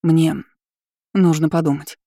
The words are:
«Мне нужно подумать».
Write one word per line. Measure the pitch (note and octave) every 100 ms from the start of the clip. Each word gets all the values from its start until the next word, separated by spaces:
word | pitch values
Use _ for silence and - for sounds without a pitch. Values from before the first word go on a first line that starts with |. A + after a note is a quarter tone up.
«Мне | E3+ D#3+ D#3+ - - _ _ _ _ _ _
нужно | G3 F3+ D#3 D#3+
подумать». | E3 D#3+ C#3+ D3 -